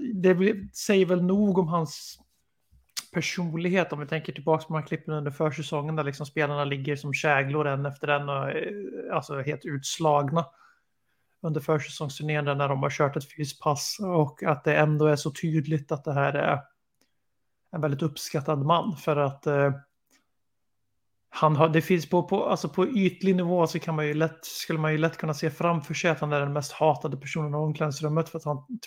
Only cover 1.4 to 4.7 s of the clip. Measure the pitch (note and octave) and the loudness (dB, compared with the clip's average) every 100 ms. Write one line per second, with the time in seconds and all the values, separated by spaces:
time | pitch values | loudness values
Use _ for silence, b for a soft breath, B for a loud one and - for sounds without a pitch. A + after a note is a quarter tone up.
1.4 | G#3 F#3+ E3+ E3+ D#3+ - - - _ _ | 4 4 2 0 -2 -6 -16 -18 _ _
2.4 | _ _ _ _ _ - - - D#3 - | _ _ _ _ _ -14 -8 -6 -4 -4
3.4 | F3 D#3+ F3 F#3+ E3 D3 D3 D#3+ D#3+ - | -4 -2 0 2 2 -2 -4 -4 -6 -4
4.4 | C#3+ D#3 - | 0 0 0